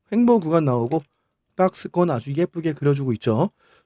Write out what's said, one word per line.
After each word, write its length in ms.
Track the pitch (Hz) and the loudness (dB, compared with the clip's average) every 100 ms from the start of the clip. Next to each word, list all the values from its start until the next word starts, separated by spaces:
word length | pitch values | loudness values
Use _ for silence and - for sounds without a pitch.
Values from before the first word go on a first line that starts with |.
| - | -4
횡보 300 | 214 240 233 | 0 4 4
구간 240 | 156 165 147 | 2 0 2
나오고 360 | 123 117 156 143 _ _ _ _ - | 0 0 -4 -6 _ _ _ _ -2
박스권 560 | 185 - - 170 175 | 0 -2 -6 0 0
아주 220 | 127 123 | 0 -4
예쁘게 400 | 139 175 170 160 | -4 -4 -4 -6
그려주고 400 | 147 147 139 135 | -2 0 0 -2
있죠. 380 | 110 - 110 190 - _ _ | -4 0 0 0 -4 _ _